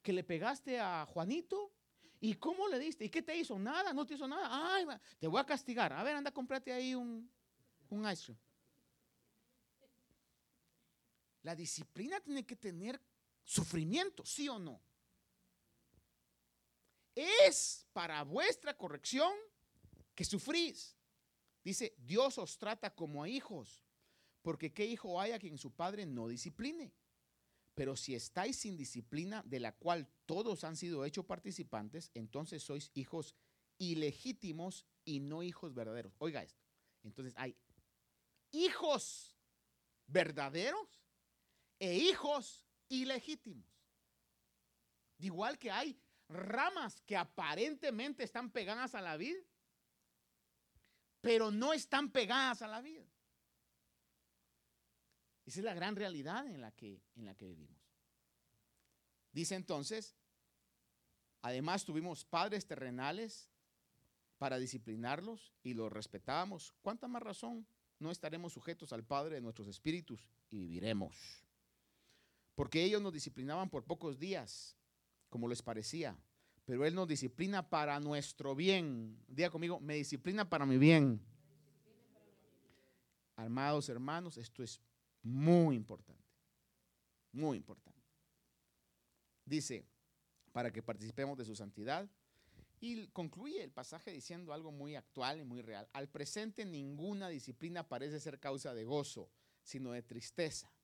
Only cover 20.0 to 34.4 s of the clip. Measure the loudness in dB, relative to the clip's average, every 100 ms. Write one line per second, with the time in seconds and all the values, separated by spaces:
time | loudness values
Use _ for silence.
20 | -20 -6 -2 -2 2 2 2 -2 -16 -18
21 | _ _ _ _ _ _ -4 -2 -4 -6
22 | 0 4 4 2 -6 -4 -4 -4 -6 -6
23 | -6 -4 -4 -4 -6 -12 -12 -20 _ _
24 | _ _ _ _ -4 -2 -4 -2 -2 -2
25 | -2 0 0 -2 -6 -10 -12 -4 -4 -2
26 | -4 -4 -4 -4 -8 -6 -6 -4 -10 _
27 | _ _ _ _ _ _ _ -4 -2 -2
28 | -4 -4 -4 -2 -2 -2 -6 -6 -8 -8
29 | -6 -4 -4 -8 -6 -4 -4 -2 0 0
30 | -2 _ -4 -2 0 -2 -4 -4 -4 -2
31 | -2 -4 -6 -6 -6 -8 -4 -4 -4 -10
32 | -10 -10 -6 -6 -6 -8 -6 -6 -6 -6
33 | -4 -6 -6 _ _ _ _ _ -2 2
34 | 2 0 -8 -6